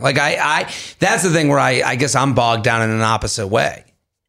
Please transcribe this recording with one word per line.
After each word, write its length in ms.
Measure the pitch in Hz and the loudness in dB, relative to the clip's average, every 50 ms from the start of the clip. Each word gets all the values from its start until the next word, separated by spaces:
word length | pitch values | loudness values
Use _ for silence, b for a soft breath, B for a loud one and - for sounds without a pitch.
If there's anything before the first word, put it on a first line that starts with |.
Like, 180 | 120 139 127 143 | -2 -2 0 0
I, 180 | 143 156 170 - | 0 0 0 -2
I, 240 | 143 147 160 175 185 B B B B B B - | 0 0 0 -2 -4 B B B B B B -2
that's 240 | 175 196 226 170 | 0 0 2 0
the 80 | 180 185 | 0 0
thing 160 | 156 165 151 | 2 2 2
where 140 | 143 143 135 | 2 2 2
I, 220 | 131 131 127 - 143 | 2 2 0 0 0
I 80 | 123 127 | -2 -2
guess 220 | 123 147 131 127 | -2 -2 0 0
I'm 180 | 123 135 139 120 | 0 0 2 2
bogged 300 | 120 117 117 117 110 107 | 2 2 2 0 0 0
down 180 | 120 117 113 | 0 0 0
in 80 | 113 110 | 0 0
an 100 | 110 110 | 0 0
opposite 460 | 110 110 113 107 - 110 - 117 101 | 0 0 0 0 -2 -4 -4 -6 -4
way. 380 | 95 110 120 143 - - - - _ _ _ _ _ _ _ _ | -2 0 0 0 -2 -4 -8 -16 _ _ _ _ _ _ _ _